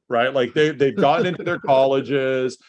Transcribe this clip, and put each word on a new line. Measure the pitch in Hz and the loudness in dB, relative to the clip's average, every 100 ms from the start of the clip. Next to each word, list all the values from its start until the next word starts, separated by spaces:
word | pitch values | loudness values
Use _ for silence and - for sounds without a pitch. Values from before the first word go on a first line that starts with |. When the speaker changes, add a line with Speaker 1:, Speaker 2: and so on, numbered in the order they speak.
| _ | _
Speaker 1:
right? | 120 127 | -2 0
Like, | 135 123 | 0 -2
they, | 156 151 | 0 0
they've | 139 139 123 | 2 0 2
gotten | - 160 180 | 2 2 -2
into | 175 | -4
their | 165 175 | -6 -6
Speaker 2:
<laughs> | - | 0
Speaker 1:
colleges, | 135 135 135 120 139 131 131 127 127 | 2 4 2 -2 -2 -2 -2 -4 -8